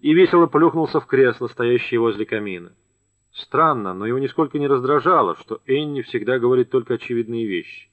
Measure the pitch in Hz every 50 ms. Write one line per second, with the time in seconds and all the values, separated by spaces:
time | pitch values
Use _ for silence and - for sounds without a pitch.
0 | - 147 156 180 185 170 175 175 165 - - 151 165 165 160 165 156 127 - 147
1 | - - - 131 135 123 117 - 123 113 - - 120 120 123 117 - - 123 117
2 | 117 113 101 101 110 - 117 107 104 101 92 87 87 85 - _ _ _ _ _
3 | _ _ _ _ _ _ _ - - - - 143 160 160 143 117 101 95 92 95
4 | 104 113 123 135 139 127 - - 160 139 - 147 143 139 139 127 123 131 147 143
5 | 120 170 185 151 113 87 80 - - - 110 - _ - 131 147 151 147 143 135
6 | 120 - - 110 104 120 127 127 117 123 127 127 123 - - 131 117 - 123 110
7 | - - 120 117 113 113 117 117 113 104 95 85 - - - - - _